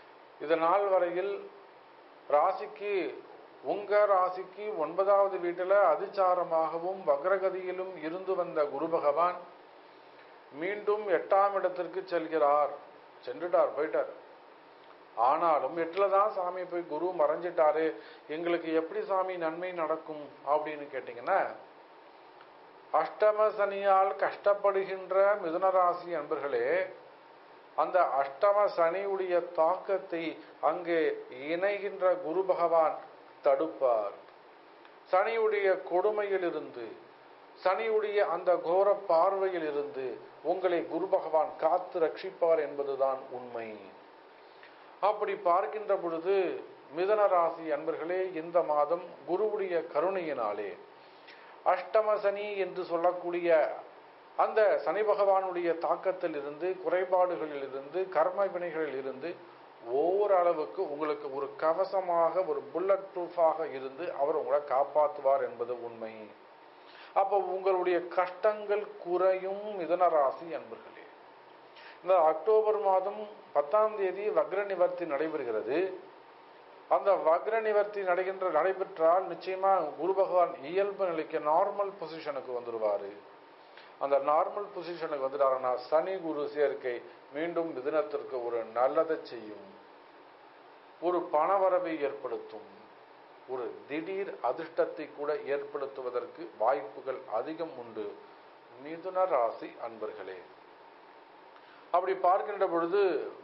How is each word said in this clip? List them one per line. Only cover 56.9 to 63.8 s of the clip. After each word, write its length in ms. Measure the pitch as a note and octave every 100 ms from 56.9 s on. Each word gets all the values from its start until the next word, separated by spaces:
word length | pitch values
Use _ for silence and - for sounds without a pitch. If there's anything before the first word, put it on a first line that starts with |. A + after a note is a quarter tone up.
| F3+ F#3 F#3 F3+ E3 D#3 C#3+ C#3
இருந்து, 400 | C3+ C#3+ E3+ F#3+
கர்ம 380 | D3+ F3 F#3 G3
வினைகளில் 520 | F3 F3 D#3 D#3 C3
இருந்து 360 | C3 B2+ D#3 - - - - - -
ஓரளவுக்கு 1040 | B2+ E3 G3 G#3 F#3+ F3 E3 D3 F3+ F3
உங்களுக்கு 420 | D3 D3+ D3 C#3+
ஒரு 220 | C3+ C3+ -
கவசமாக, 880 | D#3+ E3 F#3 G3 F3+ E3+ E3 E3+
ஒரு 180 | E3+ C#3+
bullet 480 | C3 D#3+ F#3+ F#3+ F#3+
ப்ரூஃபாக 580 | F#3 E3+ F3 D#3+ D#3 D#3
இருந்து 400 | C3